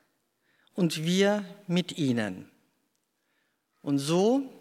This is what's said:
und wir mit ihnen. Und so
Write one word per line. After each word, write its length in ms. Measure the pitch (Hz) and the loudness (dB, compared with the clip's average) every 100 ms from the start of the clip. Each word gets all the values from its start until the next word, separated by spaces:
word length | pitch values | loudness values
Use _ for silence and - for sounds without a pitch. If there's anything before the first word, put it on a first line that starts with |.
| _ _ _ _ _ _ _ | _ _ _ _ _ _ _
und 300 | - 170 156 | -2 -2 0
wir 400 | 160 185 196 208 190 - - | 0 2 2 2 -4 -14 -2
mit 280 | 175 175 - | -2 -2 -2
ihnen. 540 | 139 117 104 92 - _ _ _ _ _ _ _ _ _ _ _ _ _ | 0 0 -2 -6 -14 _ _ _ _ _ _ _ _ _ _ _ _ _
Und 200 | 143 139 | -4 -2
so 420 | 143 170 214 269 269 - | 0 2 4 2 -2 -14